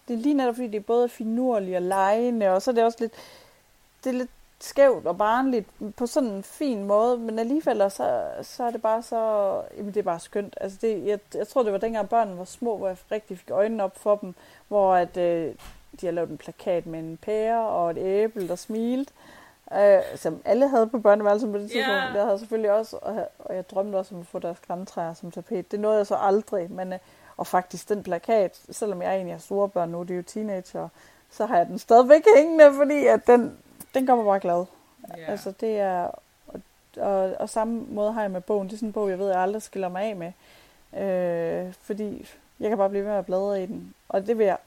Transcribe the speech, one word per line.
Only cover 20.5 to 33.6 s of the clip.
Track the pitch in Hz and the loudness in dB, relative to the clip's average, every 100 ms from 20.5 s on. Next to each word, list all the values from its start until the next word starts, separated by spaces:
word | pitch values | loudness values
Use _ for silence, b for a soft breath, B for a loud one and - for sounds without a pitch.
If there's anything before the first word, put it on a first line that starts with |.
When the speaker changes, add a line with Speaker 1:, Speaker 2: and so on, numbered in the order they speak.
| 220 277 | 2 4
Speaker 1:
havde | 262 220 | 4 2
på | 240 | 4
børneværelset | 208 208 208 208 233 | 4 6 4 2 0
på | 202 | -4
det | 208 | -4
tidspunkt. | 240 262 269 | -2 0 0
Speaker 2:
Ja. | 262 | -2
Speaker 1:
Det | 214 | 0
havde | 208 | 0
jeg | 202 | -2
selvfølgelig | 226 226 214 | -2 -2 2
også, | 208 220 - | 0 0 -8
og, | - 208 - - | -8 -6 -8 -10
og | - 185 | -10 -10
jeg | 180 | -6
drømte | 196 208 196 | -4 -2 -4
også | 190 180 | -6 -10
om | |
at | 175 | -12
få | 180 | -8
deres | 175 170 - | -8 -10 -8
grantræer | 180 190 - 170 | -10 -8 -8 -8
som | 170 175 | -8 -12
tapet. | 170 170 202 175 | -14 -8 -8 -6
Det | 208 | -4
nåede | 214 214 | 0 2
jeg | 202 | 2
så | 202 | 0
aldrig, | 208 196 214 208 175 | 2 2 0 -6 -6
men, | 180 185 | -8 -10
øh, | 185 B B B - | -10 B B B -12
og | 175 | -2
faktisk | 185 180 180 - | -2 -2 -8 -6
den | 208 | -6
plakat, | 185 175 - 226 180 - - | -4 -6 0 2 2 -4 -16
selvom | - 214 180 | -8 -6 -4
jeg | 180 190 | -4 -4
egentlig | 180 170 | -4 -10
har | |
store | - 196 202 | -6 -2 0
børn | 190 170 | 0 -4
nu, | 170 | -6
det | 175 | -6
er | 180 | -8
jo | |
teenager, | 175 214 214 190 180 170 170 b b b b | -8 -8 -6 -8 -8 -10 -10 b b b b
så | - 214 | -6 0
har | 208 | 2
jeg | 170 | 2
den | 180 | -2
stadigvæk | - 233 254 311 359 339 | 6 8 10 8 10 8
hængende, | 311 320 294 277 | 8 8 8 8
fordi | 285 294 254 | 2 4 4
at | 214 - | 4 6
den, | 240 233 - | 6 4 -8